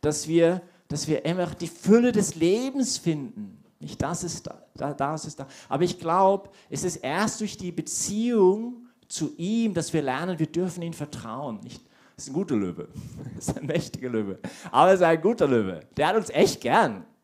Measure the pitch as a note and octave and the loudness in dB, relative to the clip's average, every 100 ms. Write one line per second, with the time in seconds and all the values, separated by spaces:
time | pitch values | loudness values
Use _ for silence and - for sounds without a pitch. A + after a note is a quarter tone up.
0 | D3+ D3+ D3+ E3 E3 F3+ - _ _ D3+ | -2 -2 0 4 4 2 -6 _ _ -8
1 | D#3 D#3 D#3 F3+ E3+ D#3 E3+ - - A3 | -2 -2 0 -2 -4 -6 -10 -6 6 6
2 | A#3+ G#3 F#3 D#3+ E3 G#3 C4 C4+ B3+ - | 6 2 0 2 2 2 0 -2 -2 -2
3 | - D#3 B2+ - G2+ - _ _ D3+ - | -2 -2 -6 -12 -14 -16 _ _ -16 -6
4 | C#3 E3 F3 - - - _ - C#3 C#3+ | -6 -4 -6 -8 -12 -16 _ -8 -8 -4
5 | C#3 D#3 D#3 - C#3 - - C#3+ F3 - | -4 -4 -10 -14 -16 -18 -6 0 0 0
6 | E3 F3 F#3+ G3 - - _ C#3+ F3+ - | 0 4 4 4 -2 -20 _ -6 -4 -4
7 | - D#3+ G#3+ - G#3+ - F3+ E3+ D#3 - | -4 -2 -2 -2 -8 -6 -8 -8 -6 -6
8 | - G3+ A#3+ A#3 F#3 G3+ A#3 B3 - _ | -4 -2 0 6 6 4 -2 -10 -18 _
9 | _ - D#3 - E3+ A3+ A3+ F3+ D#3+ D#3+ | _ -6 -6 -4 -2 0 0 0 -2 -2
10 | C#3 C3 F3 F3 D#3 - F3+ E3+ E3+ E3 | -2 -2 -4 -2 -2 -2 -4 -4 -10 -8
11 | D3 A2+ A#2 A#2 C#3+ G#2+ A#2 - _ _ | -10 -10 -10 -10 -8 -10 -12 -18 _ _
12 | _ - - C#3 G3 A#2+ F#2+ E2+ - - | _ -18 -6 -4 0 0 0 -4 -10 -14
13 | - - - - - - D#3 E3 - - | -16 -14 -14 -10 -6 -6 -2 -2 -2 -8
14 | B2+ A#2 G2+ F#2 - - - B2 E3+ F#3+ | -4 -2 -4 -6 -12 -14 0 6 8 8
15 | F3 E3 E3+ A#3+ D3+ B2 G2 E2+ - - | 6 4 2 2 4 4 2 -4 -10 -2
16 | D3+ G#3+ - C#3 - - A#2+ D#3 F#3 G2 | 0 2 0 2 2 2 2 4 2 0
17 | E2 _ | -12 _